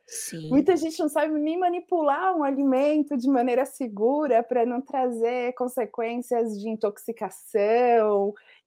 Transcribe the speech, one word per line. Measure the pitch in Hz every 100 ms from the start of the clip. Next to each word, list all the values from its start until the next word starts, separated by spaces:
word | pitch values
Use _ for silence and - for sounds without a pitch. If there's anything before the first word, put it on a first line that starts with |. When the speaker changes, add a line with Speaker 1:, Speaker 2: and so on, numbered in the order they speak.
Speaker 1:
Sim. | _ - - 165 156
Speaker 2:
Muita | 269 302 339
gente | 320 320
não | 302
sabe | 294 311 302
nem | 302 339
manipular | 359 349 339 359 294 285 381 349
um |
alimento | 277 277 277 262 294 302 294 285
de | 254
maneira | 269 254 247
segura | 277 - 254 202 226 294 302 226
pra | 233 247 233
não | 247
trazer | 269 277 254 233 233 247 247
consequências | 247 247 254 214 - 226 240 240 240 226 208
de | 214
intoxicação | 220 214 208 - 226 196 - - 214 208 233 247 233 214 202 196 202 - -